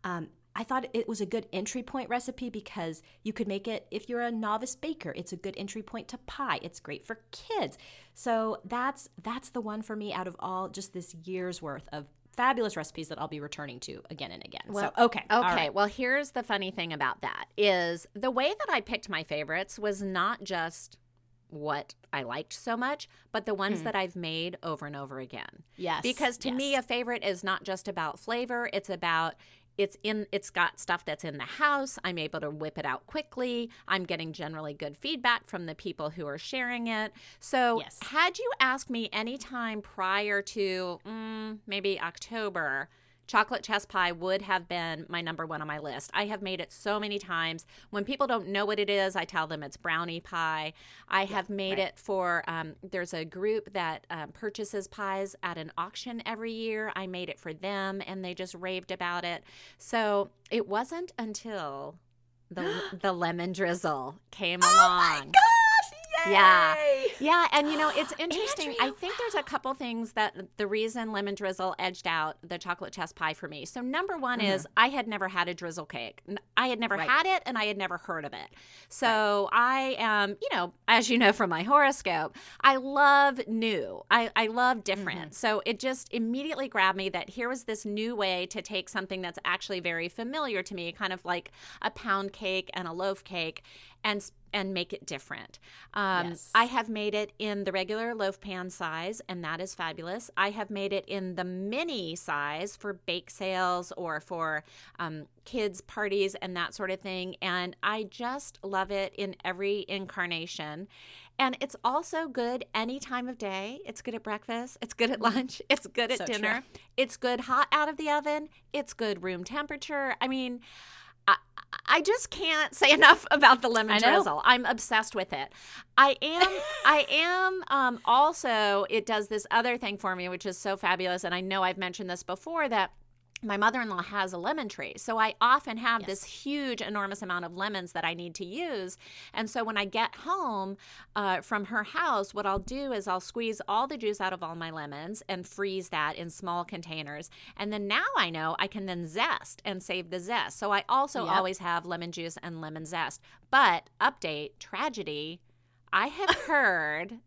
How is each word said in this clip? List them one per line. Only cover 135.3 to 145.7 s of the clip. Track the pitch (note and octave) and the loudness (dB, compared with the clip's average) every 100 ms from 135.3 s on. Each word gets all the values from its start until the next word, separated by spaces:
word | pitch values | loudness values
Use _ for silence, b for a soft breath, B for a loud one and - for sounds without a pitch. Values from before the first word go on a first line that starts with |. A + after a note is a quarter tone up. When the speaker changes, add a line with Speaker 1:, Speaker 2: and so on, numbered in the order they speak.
| - | 4
Speaker 2:
often | A#3 C#4 C#4 A3+ | 6 6 2 -2
have | A#3+ A#3 | 2 2
Speaker 1:
Yes. | F#3+ | 0
Speaker 2:
this | G3+ | -6
huge, | - - C#4 D4 C4+ A#3+ | -6 -10 -4 -2 -2 -2
enormous | G3+ G#3 G3 G3 | -2 -2 -2 -4
amount | F#3+ F3 | -4 -4
of | E3+ | -4
lemons | F3 G3+ G3+ F3+ | -4 -4 -4 -4
that | F3 | -2
I | D#3+ | -2
need | E3+ F3 E3 | -2 -8 -10
to | |
use. | F3+ A#3+ E4+ A3+ F#3 - B B B | -8 -4 -2 -2 -4 -10 B B B
And | - A3 | -4 -2
so | B3 | 0
when | A3+ G#3+ | 0 0
I | |
get | G3 A3 A#3 | 0 0 0
home, | - D#4 F#4+ D4 G#3 F#3+ G3 B B B | -2 -2 0 0 -2 -4 -8 B B B
uh, | G#3 G3 F#3 | -2 0 0
from | - G#3+ G3 | 0 -2 0
her | A3 | -4
house, | G#3 D#4+ E4+ A3+ G3 | -2 0 2 2 0
what | G3+ G3+ | -2 0
I'll | G3 | 0
do | F#3+ C4 C#4 | -2 -6 -4
is | A3+ G3 | -4 -2
I'll | F3+ | -4
squeeze | - A#3 A3+ G#3+ - | -2 -4 -2 -4 0
all | G#3 C4+ | 2 2
the | C#4+ | -2
juice | G#3+ G#3 | -2 0
out | F#3+ | -2
of | F#3 | -2
all | D#3+ | -8
my | E3 E3 | -6 -6
lemons | D#3+ D3 C#3+ E3+ G#3+ - | -6 -8 -8 -8 -10 -6
and | F#3 F3 | -8 -8
freeze | - G3 | -4 -4